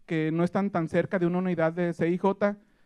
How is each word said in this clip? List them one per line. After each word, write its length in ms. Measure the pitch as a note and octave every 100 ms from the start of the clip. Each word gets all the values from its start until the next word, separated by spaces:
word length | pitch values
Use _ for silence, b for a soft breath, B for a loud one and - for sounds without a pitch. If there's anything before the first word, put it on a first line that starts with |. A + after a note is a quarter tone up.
| -
que 240 | D#3+ D#3
no 120 | E3
están 260 | F3 G3 G3
tan 180 | F3+ D#3+
cerca 300 | F3 E3+ G3
de 80 | F3
una 120 | F3+
unidad 340 | F#3 E3 D#3+
de 200 | E3+ F3
C 180 | E3+ E3+
I 80 | F3+
J, 380 | G3 G3+ G3+ G#3 b b